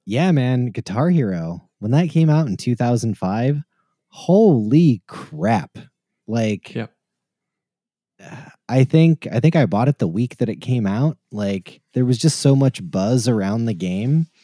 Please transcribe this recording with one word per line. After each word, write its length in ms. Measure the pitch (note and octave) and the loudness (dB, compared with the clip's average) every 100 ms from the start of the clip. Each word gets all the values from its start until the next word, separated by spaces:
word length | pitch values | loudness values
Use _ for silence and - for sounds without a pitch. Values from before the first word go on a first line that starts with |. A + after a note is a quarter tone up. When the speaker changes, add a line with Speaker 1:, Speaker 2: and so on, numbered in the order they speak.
| - | -6
Speaker 1:
yeah, 260 | A2+ F#3 | 0 2
man, 340 | D#3 B2+ B2+ B2 | 2 2 0 -2
Guitar 420 | G2+ - G2+ D#3+ | -6 -6 -2 0
Hero, 600 | F3 A2+ F2+ E2 E2+ - _ | 2 0 -2 -6 -10 -14 _
when 140 | G#2 | -2
that 180 | C3+ F3+ | 0 0
came 180 | E3 D#3+ | 2 2
out 180 | D3+ D#3 | 2 0
in 100 | F#2 | -4
two 180 | - | -4
thousand 420 | A#2+ A#2+ A#2+ A2+ G2 | -2 0 -2 -2 -4
five, 460 | F#2 G#2 B2+ D3 - _ _ _ _ | -4 -2 -2 -4 -6 _ _ _ _
holy 920 | - - F#3+ A3 C3+ G#2+ C#3+ E3+ A2 - | -10 0 4 6 4 4 4 4 2 -4
crap. 720 | - - D3+ D#3 A2+ - - - _ _ _ - | -18 -16 -4 0 0 -2 -12 -20 _ _ _ -8
Like, 480 | A2+ A2 G2+ - | -4 -2 -4 -8
Speaker 2:
Yep. 180 | A#2 A2 _ _ _ _ _ _ _ _ _ _ _ _ _ G2 A#2+ D3 - - | -12 -12 _ _ _ _ _ _ _ _ _ _ _ _ _ -20 -20 -20 -20 -2
Speaker 1:
I 160 | B2+ | 0
think, 420 | C3 D#3+ E3 D#3+ - | 2 4 4 2 -2
I 80 | B2 | 0
think 160 | D3 E3 | 2 2
I 100 | A#2 | 2
bought 220 | G2+ B2+ | 0 0
it 100 | C#3+ | 0
the 100 | F2+ | -2
week 280 | F2 B2 - | -2 -4 -4
that 100 | A#2 | -6
it 80 | G#2 | -6
came 260 | - B2 G2+ | -4 -2 -2
out. 300 | G#2 D3 - _ | -2 -2 -4 _
Like, 480 | G#2 G2+ G2 - - _ | -8 -4 -6 -8 -20 _
there 100 | - | -2
was 140 | B2+ B2 | 0 0
just 220 | D#3+ - | 0 2
so 140 | C#3+ | 2
much 340 | C3+ C3+ - F2+ | 4 2 -2 -6
buzz 400 | F#2 G2 B2+ A2+ | -4 0 0 0
around 360 | A2+ G2 A2 | 0 -2 -2
the 100 | A#2 | -4
game, 520 | F#2+ F2+ F#2 A#2 D#3 E3 _ | -4 -4 -4 0 0 -2 _